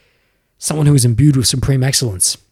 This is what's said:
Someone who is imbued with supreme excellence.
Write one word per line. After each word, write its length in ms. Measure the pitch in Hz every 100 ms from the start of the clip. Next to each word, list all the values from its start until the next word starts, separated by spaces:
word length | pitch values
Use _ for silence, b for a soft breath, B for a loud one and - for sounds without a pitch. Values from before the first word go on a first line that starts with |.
| _ _ _ _ _ _
Someone 280 | - 156 147
who 80 |
is 100 | 143
imbued 320 | 120 113 147 135
with 100 | 123
supreme 360 | 131 131 135
excellence. 560 | 131 - 123 90 - - _